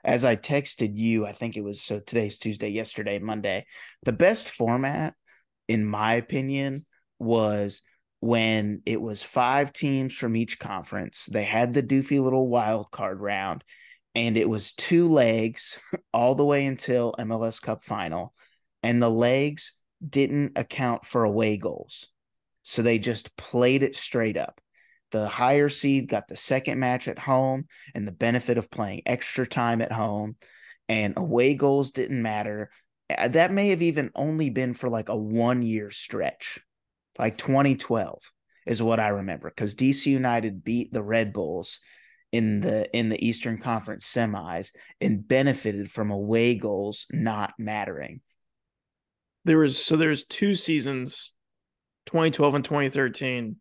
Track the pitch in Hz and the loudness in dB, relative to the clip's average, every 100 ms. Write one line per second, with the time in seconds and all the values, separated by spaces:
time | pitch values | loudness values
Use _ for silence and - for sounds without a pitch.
0 | - 127 127 110 - 143 139 - 110 104 | 2 2 4 2 0 -2 0 -2 -4 0
1 | 113 113 104 104 117 107 101 101 - 104 | 0 0 -2 -6 -8 -8 -8 -8 -6 -8
2 | 104 117 104 - 113 101 104 104 110 - | -2 -2 -2 -4 -8 -6 -4 -4 -6 -6
3 | 101 101 104 107 101 95 - - - _ | -6 -4 -4 -4 -4 -4 -8 -20 -20 _
4 | - 113 180 220 - - 117 123 135 127 | -4 4 4 4 -4 -2 0 2 0 -2
5 | 156 _ _ _ _ _ - 113 107 104 | -6 _ _ _ _ _ -2 0 0 0
6 | 110 117 120 139 135 139 139 135 _ _ | 2 2 0 -4 -2 -2 -4 -6 _ _
7 | _ _ 113 113 107 104 101 - _ _ | _ _ 2 2 4 0 -4 -6 _ _
8 | _ _ 113 117 113 110 104 104 - 110 | _ _ 0 4 4 2 0 -4 -4 -4
9 | 113 104 - 135 123 135 143 - 147 135 | -4 -8 -4 0 2 2 0 -2 -2 0
10 | 135 - 120 113 - - 104 95 - 101 | -2 -4 -2 0 -2 -6 -8 -10 -8 -8
11 | 90 - - 107 98 110 123 131 123 135 | -8 -8 -4 -4 0 0 2 0 2 0
12 | 135 143 131 131 131 120 107 110 104 - | 2 2 2 2 2 2 2 -2 -4 -8
13 | 104 95 101 98 95 82 _ - - - | -6 -4 -4 -2 -4 -6 _ -20 -20 -20
14 | _ 117 117 110 113 107 - - - 170 | _ -2 2 2 2 0 -4 -8 2 4
15 | 170 151 117 113 113 120 - - - - | 6 6 6 4 -2 -4 -10 -12 -8 -10
16 | _ 113 120 135 143 143 139 127 - 123 | _ 2 2 4 4 4 0 -4 0 0
17 | 120 - 110 113 113 - - 110 - 104 | 0 -2 -4 -2 -2 -4 -6 -8 -6 -6
18 | 85 82 87 _ _ _ _ _ 113 120 | -4 -6 -8 _ _ _ _ _ 0 4
19 | 117 113 120 131 147 147 - _ _ _ | 4 4 4 4 0 -4 -12 _ _ _
20 | 156 139 139 143 143 - 120 - 123 117 | -2 2 2 2 0 -2 -6 -2 -2 -2
21 | - 123 110 104 113 104 90 - - - | -2 2 2 4 2 0 -4 -8 -12 -16
22 | - _ _ _ _ _ - - 117 117 | -18 _ _ _ _ _ -4 2 4 2
23 | 110 110 - - - 120 123 135 139 - | 0 -4 -8 -20 -4 4 4 4 2 -2
24 | - 123 110 87 - _ _ _ _ _ | -4 0 0 -2 -6 _ _ _ _ _
25 | _ 110 104 95 123 143 143 139 139 139 | _ -4 -2 0 4 4 4 2 2 2
26 | 120 107 - 95 - 131 135 131 127 123 | 0 -4 -4 -8 -2 0 0 -2 0 -2
27 | - - - 131 131 131 - - - - | -4 -8 0 2 2 -2 -6 -18 -12 -8
28 | 104 90 117 123 123 117 - - 104 101 | -8 -2 0 2 2 0 -2 -6 -6 -4
29 | - 127 - - 123 - 117 113 113 113 | -2 -2 -4 -4 -2 0 0 0 -2 -2
30 | 107 104 107 - _ - - - - 110 | -2 -4 -6 -10 _ -20 -20 -14 -2 0
31 | 104 - 160 120 131 139 139 139 135 131 | 0 -2 0 4 4 4 4 4 0 -4
32 | - 131 113 107 104 104 104 _ _ _ | -4 -2 -2 -4 -4 -6 -10 _ _ _
33 | _ - 120 151 180 196 202 175 170 147 | _ -2 2 4 4 2 2 2 2 0
34 | 131 - 151 156 147 120 127 120 123 117 | -4 -2 -2 0 0 0 -4 -4 -4 -4
35 | 107 110 107 113 120 123 117 110 104 - | -4 -4 0 2 2 2 0 -2 -6 -12
36 | - 107 73 - - - _ _ _ _ | -10 -4 -4 -6 -14 -14 _ _ _ _
37 | _ - 113 - - 135 139 135 - 113 | _ -4 -4 -4 0 4 4 2 0 -2
38 | 92 - - _ _ _ - 113 113 113 | -2 -10 -20 _ _ _ -6 0 2 2
39 | 107 101 95 82 78 - 107 104 131 139 | 2 0 -4 -8 -10 -6 -6 0 2 2
40 | 143 135 127 117 110 95 107 120 - 120 | 2 2 2 0 -2 -6 -4 -2 -2 -6
41 | 104 113 110 101 80 85 - - _ - | 0 0 0 -2 -4 -4 -8 -12 _ -20
42 | _ _ _ 117 110 104 107 110 - 117 | _ _ _ 0 2 0 0 -2 0 0
43 | 113 110 117 117 117 110 127 113 107 98 | 0 0 -2 -2 -6 -6 -4 -4 -6 -8
44 | - 123 113 101 82 85 98 - - - | -4 0 0 -2 -6 -8 -8 -14 -20 -4
45 | - 104 107 131 139 131 110 101 101 - | -2 -2 2 4 4 2 -2 -4 -6 -4
46 | 104 101 104 113 120 110 104 98 101 104 | -2 -2 2 4 4 2 0 -2 -4 -8
47 | - 160 110 107 101 - 107 107 101 78 | -6 -2 -2 -2 -6 -6 -6 -4 -6 -8
48 | 69 131 _ _ _ _ _ _ _ _ | -12 -14 _ _ _ _ _ _ _ _
49 | _ _ _ _ 165 160 151 135 - 160 | _ _ _ _ 4 6 6 2 0 2
50 | 156 143 - - 202 185 - 156 135 131 | 4 0 -4 0 2 2 2 0 0 -4
51 | 127 - - _ _ _ _ _ _ _ | -6 -10 -14 _ _ _ _ _ _ _
52 | - 165 160 147 147 139 135 147 135 143 | -2 2 2 4 4 4 0 0 0 2
53 | 131 - 131 123 113 - | 0 0 -4 -4 -6 -10